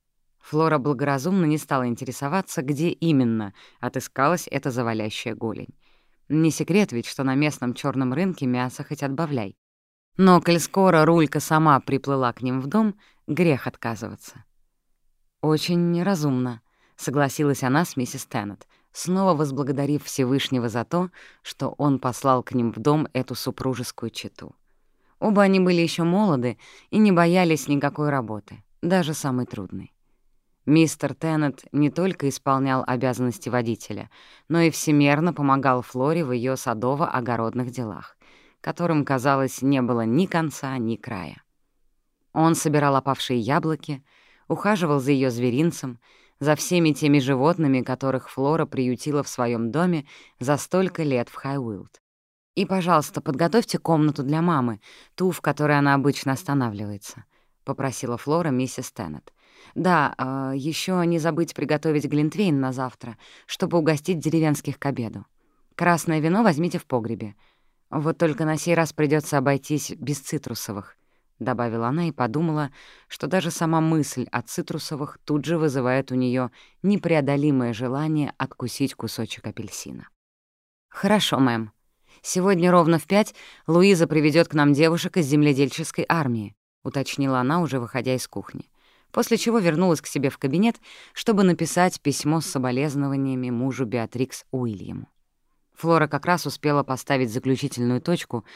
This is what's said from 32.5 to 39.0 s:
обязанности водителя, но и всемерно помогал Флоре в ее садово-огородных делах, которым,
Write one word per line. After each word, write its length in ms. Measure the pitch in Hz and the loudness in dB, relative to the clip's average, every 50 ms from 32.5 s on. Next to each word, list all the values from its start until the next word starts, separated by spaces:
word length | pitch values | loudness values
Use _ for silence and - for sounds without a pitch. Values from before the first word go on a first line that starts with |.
| 135 135 135 135 131 131 - | 0 0 2 0 0 -2 -2
обязанности 640 | - 127 120 131 131 123 117 127 123 117 - - 117 | -2 -2 -2 0 -2 -2 -2 -2 -4 -4 -6 -6 -4
водителя, 600 | 113 123 120 113 113 - - - 107 101 104 - _ - - - - - _ - | -2 -2 0 -2 -4 -6 -6 -12 -12 -12 -12 -16 _ -20 -20 -20 -20 -16 _ -2
но 100 | 156 170 | 2 4
и 80 | 165 165 | 4 2
всемерно 640 | 147 - - 160 151 147 143 143 147 147 165 175 170 | 2 0 0 2 4 4 6 6 4 4 2 0 -2
помогал 480 | 147 143 139 135 139 135 135 127 127 | 0 2 2 2 2 4 2 2 0
Флоре 440 | 117 - - 127 127 147 165 175 160 | -2 -4 -4 -2 0 0 0 0 -2
в 60 | 127 | -2
ее 240 | 127 120 117 131 131 | -2 -2 -2 -2 -4
садово-огородных 1160 | 127 - 127 117 107 117 127 139 143 143 - - 127 120 117 120 117 113 113 110 120 127 120 | -2 -2 -4 -2 0 0 0 0 0 -2 -2 -2 -4 -2 -2 -2 -2 -2 -2 -4 -4 -6 -6
делах, 460 | 117 127 120 107 90 - - - _ _ _ _ - - _ _ _ _ | -6 -8 -8 -8 -8 -12 -14 -18 _ _ _ _ -20 -20 _ _ _ _
которым, 440 | - 151 151 - 175 170 160 151 | -10 -8 -6 -2 -2 0 2 2